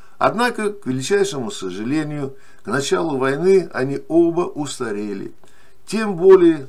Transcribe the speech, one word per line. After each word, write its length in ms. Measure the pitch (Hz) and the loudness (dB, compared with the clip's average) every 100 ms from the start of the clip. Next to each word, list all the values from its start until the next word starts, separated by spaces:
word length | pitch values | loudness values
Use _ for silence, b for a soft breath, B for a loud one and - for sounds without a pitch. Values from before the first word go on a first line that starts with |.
| b b | b b
Однако, 560 | 131 202 240 233 208 | 0 2 -2 -2 -6
к 140 | 208 127 | -6 -6
величайшему 640 | 131 131 202 190 143 110 | -4 0 0 0 -2 -8
сожалению, 840 | - 95 92 113 156 151 147 135 b b b | -8 -8 -6 -4 -2 -2 -6 -8 b b b
к 40 | - | -4
началу 520 | 139 139 185 165 135 | -4 0 0 0 0
войны 500 | 135 139 180 190 170 | 0 2 4 4 4
они 280 | 117 135 139 - | -2 -4 -4 0
оба 340 | 165 170 165 | 4 4 2
устарели. 920 | 175 - 143 - 117 101 104 98 - - b b b b - | -2 -4 -8 -6 -6 -4 -6 -6 -10 -14 b b b b -6
Тем 300 | 220 214 170 | -2 -2 4
более 520 | 190 185 170 156 | 8 10 8 4